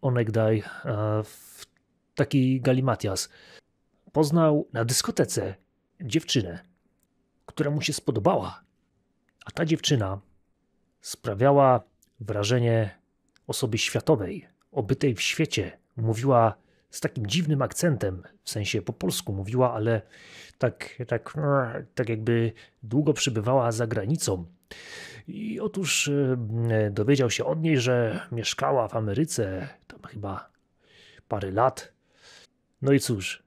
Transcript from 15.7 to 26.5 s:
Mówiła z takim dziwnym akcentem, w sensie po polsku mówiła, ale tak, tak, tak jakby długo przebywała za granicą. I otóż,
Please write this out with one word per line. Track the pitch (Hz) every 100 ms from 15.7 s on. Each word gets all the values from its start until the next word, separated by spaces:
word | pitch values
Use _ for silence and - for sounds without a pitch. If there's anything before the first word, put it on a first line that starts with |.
| - _ -
Mówiła | 113 110 135 123 113 104 _ _ _
z | -
takim | - - 104
dziwnym | 151 156 147
akcentem, | 123 - 175 127 101 92 - _
w | -
sensie | - 101 110
po | 95
polsku | 117 185 175 -
mówiła, | 98 98 127 127
ale | 120 107 113 - - - - - _
tak, | 123 - - - 123
tak, | 117 - 151 147 139 123 135 135
tak | - 117
jakby | 113 110 117 113 - - _
długo | 113 120 151
przebywała | 147 - 113 110 131 120
za | 113 117
granicą. | 113 101 160 - 95 85 _ _ - - - - 117 -
I | 208 214 -
otóż, | 214 - 170 - - 143 135 127 110